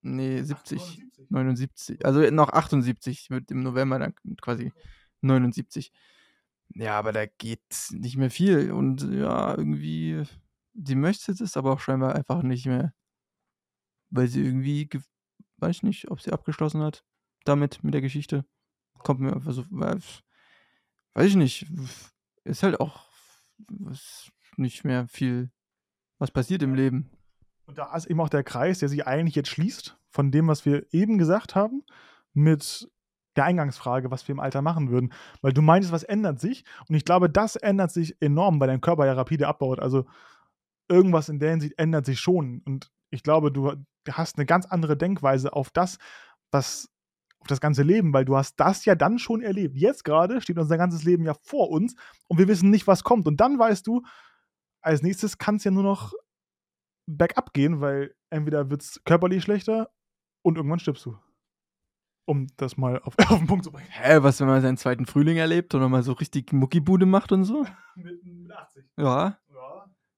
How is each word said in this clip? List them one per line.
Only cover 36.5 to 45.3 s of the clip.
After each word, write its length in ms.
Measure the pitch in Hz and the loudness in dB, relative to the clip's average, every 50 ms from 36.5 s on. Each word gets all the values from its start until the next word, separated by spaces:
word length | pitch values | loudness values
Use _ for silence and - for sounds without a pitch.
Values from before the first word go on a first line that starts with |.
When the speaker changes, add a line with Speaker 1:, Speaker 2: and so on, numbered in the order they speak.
| 262 - _ - - - - _ | -6 -6 _ -20 -20 -20 -6 _
Speaker 2:
Und 60 | 156 | 0
ich 100 | 156 - | 0 2
glaube, 240 | - 175 180 180 175 | 4 4 4 6 4
das 260 | 147 196 214 220 - | 4 2 0 0 -2
ändert 360 | - - 214 196 196 190 170 | -4 -2 0 2 2 0 0
sich 280 | - 175 170 156 - _ | 0 -2 -4 -4 -4 _
enorm, 400 | - 147 143 151 185 202 165 147 | 0 2 2 4 4 2 2 2
weil 80 | 135 131 | 2 2
dein 140 | 131 131 | 0 0
Körper 240 | - - 170 156 147 | 0 0 2 2 2
ja 80 | 135 131 | 2 2
rapide 340 | 127 127 - 160 156 143 143 | 0 -2 -2 -2 -2 0 -2
abbaut. 320 | 151 _ 143 131 131 123 | -2 _ -2 -2 -2 -2
Also 280 | - 131 127 135 131 _ _ - - - _ _ _ _ _ _ _ _ _ _ _ _ | -2 0 0 0 -2 _ _ -20 -20 -20 _ _ _ _ _ _ _ _ _ _ _ _
irgendwas 400 | 180 180 190 190 175 160 147 - | 6 6 6 8 6 2 0 0
in 80 | 151 143 | -6 -2
der 120 | 143 156 | 0 0
Hinsicht 260 | 165 160 147 147 - - | 0 0 -2 -4 -4 -2
ändert 300 | 160 160 160 156 135 127 | -2 0 0 0 0 -2
sich 120 | 135 117 | -4 -4
schon. 420 | - - 185 180 151 127 123 120 - | 0 0 0 0 0 -4 -8 -10 -8
Und 260 | - 135 135 - _ _ _ _ _ | -8 -8 -8 -8 _ _ _ _ _
ich 100 | - 123 | -14 -10
glaube, 300 | _ 151 151 160 151 147 | _ 2 2 4 4 2
du 240 | 139 139 135 143 143 143 139 _ _ _ _ - | 0 0 -2 -2 -4 -6 -12 _ _ _ _ -12
hast 280 | 131 - 165 160 - - | -6 -6 -6 -6 -4 -6
eine 100 | 143 127 | 0 2
ganz 180 | 170 180 180 | 2 0 2
andere 320 | - - 175 160 151 151 143 | 0 -2 -2 0 0 0 0
Denkweise 560 | 156 180 196 170 143 139 | 0 -2 -2 0 2 2